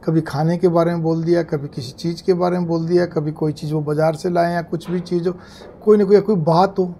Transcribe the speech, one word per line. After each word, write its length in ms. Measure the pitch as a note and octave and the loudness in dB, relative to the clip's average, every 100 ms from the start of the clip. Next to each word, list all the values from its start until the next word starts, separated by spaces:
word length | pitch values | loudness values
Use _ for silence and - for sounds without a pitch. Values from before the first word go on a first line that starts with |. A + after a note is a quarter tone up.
| - | 0
कभी 160 | D#3+ | 0
खाने 360 | D#3 C#3+ D#3+ F3 | -2 -2 0 2
के 100 | F3+ | 2
बारे 240 | E3+ E3 | 2 2
में 120 | E3+ | 0
बोल 200 | D#3+ E3 | -2 -2
दिया, 200 | E3 E3+ | 2 0
कभी 240 | D#3+ D#3 C#3+ | 0 -4 -6
किसी 240 | - B2 | -10 -12
चीज़ 320 | - E3+ E3+ | -8 -6 -6
के 100 | - | 0
बारे 240 | F3+ F3+ F3+ | 0 2 0
में 80 | F3 | -2
बोल 200 | E3 E3 | -2 0
दिया, 180 | F3 F3 | 0 0
कभी 260 | E3+ D3+ | -2 -4
कोई 220 | D3+ D#3 | -4 -4
चीज़ 200 | D3 D3+ | -4 -4
वो 80 | D#3 | -4
बाज़ार 340 | D3 D3+ D#3 D#3 | -2 0 0 0
से 140 | F#3 | -2
लाए 240 | F3 E3+ | 0 0
या 80 | F3 | -2
कुछ 300 | E3 E3+ E3+ | -4 -8 -4
भी 80 | F3+ | -6
चीज़ 300 | F3 F3 F3 | -2 -2 -2
हो, 60 | F3+ - - - - | -6 -14 -20 -20 -6
कोई 140 | - G#3+ | 4 4
ना 60 | |
कोई 120 | G3 G3+ | 6 4
या 60 | |
कोई 140 | G3+ G#3 | 4 0
बात 440 | D#3 E3 F#3+ F#3+ | 2 4 2 0
हो। 160 | F3+ F3 | -4 -6